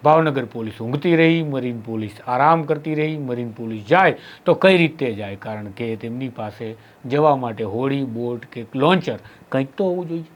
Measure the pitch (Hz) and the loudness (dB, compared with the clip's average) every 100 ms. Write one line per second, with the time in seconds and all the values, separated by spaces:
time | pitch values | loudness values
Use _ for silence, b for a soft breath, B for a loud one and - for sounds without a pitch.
0 | 147 160 160 135 117 120 110 107 113 139 | 6 6 4 0 -4 -6 -8 -6 -6 -2
1 | 175 165 165 165 156 135 123 117 110 110 | 2 4 6 4 0 -4 -4 -8 -8 -6
2 | 107 - - 127 147 165 147 151 151 151 | -6 -10 -4 2 4 4 0 -4 -4 -4
3 | 156 156 135 120 120 110 113 107 104 170 | -2 -4 -6 -6 -6 -8 -8 -8 2 4
4 | 185 - B B - 165 190 185 165 156 | 4 2 B B 0 4 6 6 4 0
5 | 131 107 101 98 113 107 104 98 117 110 | -4 -4 -8 -10 -10 -10 -10 -8 -6 -6
6 | 113 120 131 120 107 - 113 113 b b | -8 -8 -8 -8 -12 -10 -12 -12 b b
7 | 123 139 151 139 123 107 107 110 135 139 | -2 2 4 4 -2 -6 -4 -2 -2 -2
8 | 131 113 120 120 - 123 113 135 143 185 | -4 -6 -6 -6 -10 -14 -10 0 4 4
9 | - 107 B B B 131 135 - 190 180 | 0 -8 B B B -4 -4 -2 -2 -2
10 | 170 165 160 | -6 -8 -10